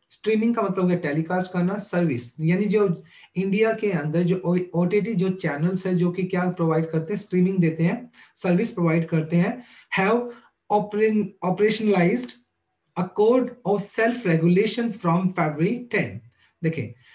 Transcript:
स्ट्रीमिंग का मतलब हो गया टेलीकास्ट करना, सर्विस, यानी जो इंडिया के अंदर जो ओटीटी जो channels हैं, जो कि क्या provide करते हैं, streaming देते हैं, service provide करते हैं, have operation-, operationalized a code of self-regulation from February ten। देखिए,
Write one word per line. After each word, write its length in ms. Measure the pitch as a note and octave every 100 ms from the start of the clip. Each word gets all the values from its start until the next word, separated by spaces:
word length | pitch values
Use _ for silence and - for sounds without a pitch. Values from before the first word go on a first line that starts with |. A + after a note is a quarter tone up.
| _
स्ट्रीमिंग 440 | - G#3 A3 A#3
का 80 | A3+
मतलब 180 | G3 F#3
हो 80 | F3+
गया 80 | E3+
टेलीकास्ट 560 | D#3 D3+ D#3+ F#3 F3+
करना, 240 | F3+ F3 G3+
सर्विस, 640 | - F3+ E3+ A#2+ - -
यानी 240 | D#3+ F#3+
जो 380 | G#3 G#3 G3 D#3+ - - - F3+
इंडिया 360 | F#3+ G#3 A3
के 180 | A3 G#3
अंदर 320 | E3 D3+ E3
जो 460 | F3+ F3 E3+ F3+ F3+
ओटीटी 400 | E3+ F3 G#3 G#3+
जो 140 | F#3+ F#3+
channels 580 | F#3 D#3+ C#3+ F3 F#3+ F#3
हैं, 100 | F3+
जो 140 | F3
कि 120 | F#3
क्या 280 | F3+ F3+ F3+
provide 400 | F3 E3 D#3+ D#3+
करते 220 | D#3+ D#3+
हैं, 80 | G#3
streaming 380 | - F3+ F#3 F#3+
देते 240 | E3 D#3+
हैं, 280 | E3+ B3 - - - -
service 340 | F#3 F3 A#3
provide 380 | F#3+ E3+ E3 E3
करते 280 | D#3+ D#3 E3+
हैं, 280 | G3+ B3+ - - _ -
have 320 | G3 A#3+ A#3+ - _ _ -
operation-, 540 | G#3 G#3 G#3 A3 G#3+ F#3+ -
operationalized 880 | F3+ F3+ G#3+ - G#3+ F#3 F3 B3 - - _ _ _ _ _ -
a 80 | F3+ -
code 300 | A3 B3+ - - -
of 140 | G3+
self-regulation 1080 | - - B3 A#3+ F3+ D#3+ F3 F#3 A3 B3 A#3
from 400 | - E3+ F3 F#3
February 420 | F3+ D#3+ D3 F#3 A#3+ -
ten। 140 | G3+ A#2 G2 - _ _ _
देखिए, 320 | E3 C#3+ G#2+ - _